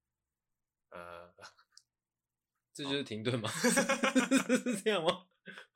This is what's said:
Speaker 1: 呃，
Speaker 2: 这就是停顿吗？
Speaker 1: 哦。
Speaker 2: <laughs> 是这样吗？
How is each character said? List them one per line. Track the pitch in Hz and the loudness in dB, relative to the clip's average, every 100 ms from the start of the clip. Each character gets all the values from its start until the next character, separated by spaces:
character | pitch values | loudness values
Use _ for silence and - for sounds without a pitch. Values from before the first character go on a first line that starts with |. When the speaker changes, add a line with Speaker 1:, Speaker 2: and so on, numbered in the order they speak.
| _ _ _ _ _ _ _ _ _ | _ _ _ _ _ _ _ _ _
Speaker 1:
呃， | 90 87 87 87 90 98 _ _ - _ _ _ _ _ _ _ _ _ | -16 -14 -16 -18 _ -20 _ _ -20 _ _ _ _ _ _ _ _ _
Speaker 2:
这 | - | -10
就 | 139 | -4
是 | 143 | -2
停 | 135 107 | -2 -2
顿 | 117 123 | 0 0
吗？ | 113 | -2
Speaker 1:
哦。 | |
Speaker 2:
<laughs> | 160 233 269 208 254 262 262 240 262 - 247 | 0 2 4 2 2 2 2 4 2 4 0
是 | 247 208 | 0 -2
这 | 220 | 0
样 | 196 | 2
吗？ | 160 185 - _ - - - | 2 0 -6 _ -18 -18 -20